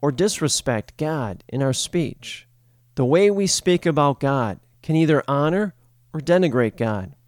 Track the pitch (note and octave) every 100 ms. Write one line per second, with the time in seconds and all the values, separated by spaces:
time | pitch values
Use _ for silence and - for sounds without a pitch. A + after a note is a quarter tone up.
0 | C#3+ C3 G3 - D3+ - - A2+ - _
1 | D#3 D#3 A#2 F2+ _ B2+ C3+ C3 - F3
2 | C#3 - - - - _ _ _ _ -
3 | B2+ D#3+ G3+ G3+ G3 - - F3 F3 D3+
4 | D3 C3+ C#3 C#3 A2+ F#2 _ _ - D#3+
5 | D#3+ D3 - C#3 D3 F3+ G#3 - _ _
6 | _ D#3 C#3+ F3 F3+ B2 A#2 - A2+ G#2
7 | F#2 -